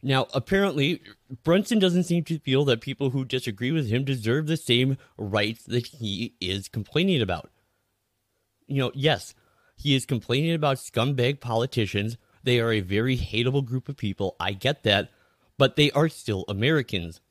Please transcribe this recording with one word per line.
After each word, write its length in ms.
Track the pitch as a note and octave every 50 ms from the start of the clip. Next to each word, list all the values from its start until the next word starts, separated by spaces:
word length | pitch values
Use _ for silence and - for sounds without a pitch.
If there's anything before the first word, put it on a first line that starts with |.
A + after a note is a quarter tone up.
Now, 260 | - C3 C3+ C3 A#2+ - -
apparently, 640 | C3+ A#2+ - G3 G3 G3+ G3 D3+ A#2 C#3 C#3+ F3 - _ - G#2 _ _ _ C3+ - _
Brunson 360 | D#3 E3+ F#3+ G#3 - A#3+ A3
doesn't 240 | F#3+ F#3 E3+ F3+ F3+
seem 200 | - E3+ E3+ D#3
to 120 | - E3 D#3
feel 260 | _ - C3 C3+ D3
that 140 | C#3 A#2+ A#2
people 300 | - - C3+ _ C#3 C3+
who 160 | B2 C#3 C3
disagree 460 | B2 - B2+ - - G#2+ G2 A#2+ B2+
with 180 | D#3+ D#3+ C#3+ A2
him 140 | G#2+ B2 C#3
deserve 420 | C3+ C#3 B2+ G#2 A2 A#2 C#3+ D#3
the 100 | D3 D#3+
same 420 | D#3 - - A#2+ A#2+ B2+ C3 C3+ - - _ _ -
rights 460 | G2+ G2+ G2 G#2+ G#2 G#2 A2+ - -
that 240 | - - A#2+ A#2 -
he 480 | - C3 A#2 G#2+ G2 F2+ A#2 A#2 _ _
is 280 | F#2 F#2 F#2+ G2 F#2+ -
complaining 560 | - A#2 G#2 - - D3+ F3 G3 F#3 C#3+ A2+
about. 260 | F#2 F2 D#2+ - - _ _ _ _ _ _ _ _ _ _ _ _ _ _ _ _ _ _ _ _ _ _ _ _
You 160 | C#3 C#3 C3
know, 80 | B2 -
yes, 400 | C#3 C3+ D#3 C#3+ - - - - _ _ _ _ _ _ _ _
he 200 | _ A#2+ C#3+ C#3
is 100 | C3+ B2
complaining 480 | - C#3 A#2 - - B2 C3+ D#3 E3 E3
about 240 | E3 D3+ C#3+ C3+ C3
scumbag 600 | - - _ A#2 A2+ C3+ C#3+ B2+ A#2+ B2+ C#3+ C#3
politicians. 800 | - A#2+ A2+ A2+ A#2+ C3+ - - A2 F#2+ - G2+ G2+ A2 A#2+ - _ _ _ _ _
They 160 | B2+ B2 A#2+
are 120 | A2+ A#2
a 100 | A2+ G#2+
very 360 | F#2+ F2+ G2 G#2 A2+ C3 C3 B2
hateable 480 | A#2+ - - A2 A#2+ B2+ C3+ C#3+ C3+
group 240 | A#2 B2 C3 - -
of 80 | C#3+ -
people. 380 | - G#2 F#2+ _ G2+ F#2+ - _
I 140 | F2 F#2+ G2+
get 300 | F#2+ - C3 D3+ - _
that. 260 | A2 G2+ G2 G2+ - _ _ _ _ _ _ _ _ _ -
But 180 | C#3 C3 -
they 140 | - D3 C#3+
are 180 | - C#3+ D#3 D#3+
still 360 | - - - - G#2+ F#2+ F2 -
Americans. 720 | G#2 G2 A2 C3+ D#3+ D3+ B2 - - F#2+ E2+ E2 E2 - _ _